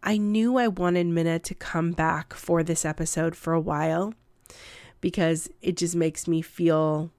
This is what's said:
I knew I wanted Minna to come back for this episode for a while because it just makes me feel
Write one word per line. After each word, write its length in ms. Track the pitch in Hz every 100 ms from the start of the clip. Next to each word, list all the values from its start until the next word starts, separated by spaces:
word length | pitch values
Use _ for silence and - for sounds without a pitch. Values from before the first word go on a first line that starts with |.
I 140 | - 214
knew 400 | 208 214 226 254
I 100 | 240
wanted 400 | 185 180 180 175
Minna 320 | 170 165 165
to 160 | - -
come 360 | - 170 170
back 440 | 170 160 165 165 -
for 260 | - 170
this 240 | 165 165 156
episode 500 | 156 160 - 165 160
for 180 | -
a 60 | 165
while 540 | 156 151 160 160 202 220 _ _ _ - - - - -
because 480 | - 175 165 160 - -
it 160 | - 180
just 180 | 175 170
makes 320 | 160 160 -
me 140 | 165
feel 720 | 165 - 170 156 156 156 160